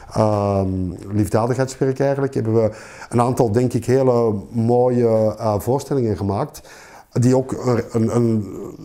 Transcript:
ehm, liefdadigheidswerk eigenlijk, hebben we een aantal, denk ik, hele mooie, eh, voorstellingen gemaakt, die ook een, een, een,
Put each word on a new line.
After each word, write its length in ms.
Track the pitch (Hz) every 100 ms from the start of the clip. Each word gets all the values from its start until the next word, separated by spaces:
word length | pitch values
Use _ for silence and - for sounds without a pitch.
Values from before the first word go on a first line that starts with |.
| -
ehm, 560 | - 107 104 101 98 95 92 92 101 101
liefdadigheidswerk 880 | 104 107 113 117 127 131 - 135 131
eigenlijk, 340 | 139 139 139
hebben 200 | 131 113
we 160 | 113 107 - - - -
een 120 | 120
aantal, 320 | 120 127 117
denk 200 | 110 123
ik, 120 | 120
hele 500 | 110 131 131 120 117 104 -
mooie, 840 | 117 113 120 127 123 117 110 110 -
eh, 200 | 113 101
voorstellingen 580 | 117 135 - 143 113 101
gemaakt, 520 | 98 98 147 - - - - - -
die 240 | - 123 131
ook 160 | 127
een, 300 | 95 123 113 -
een, 240 | 113 110 120
een, 300 | 117 110 95 - - -